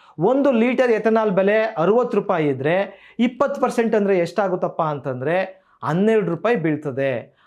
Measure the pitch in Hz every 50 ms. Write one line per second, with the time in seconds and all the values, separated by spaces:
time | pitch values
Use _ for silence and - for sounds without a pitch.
0 | _ _ _ - 160 220 262 277 269 285 254 226 226 247 254 254 254 247 220 208
1 | 214 226 220 226 220 214 185 185 190 202 208 220 220 220 - 156 160 185 214 247
2 | 247 - - 202 - - 196 165 156 147 139 127 131 151 170 190 202 - - -
3 | - - - - 233 247 247 - 285 277 277 277 262 220 - 240 233 226 226 214
4 | 202 196 202 180 170 170 - - 202 190 180 175 180 165 165 - 165 156 147 143
5 | 131 147 127 127 127 147 170 185 190 - - - _ _ _ _ - 135 156 180
6 | 202 220 226 214 196 165 170 160 170 220 247 196 156 165 151 147 151 147 123 131
7 | 135 135 127 113 - - _ _ _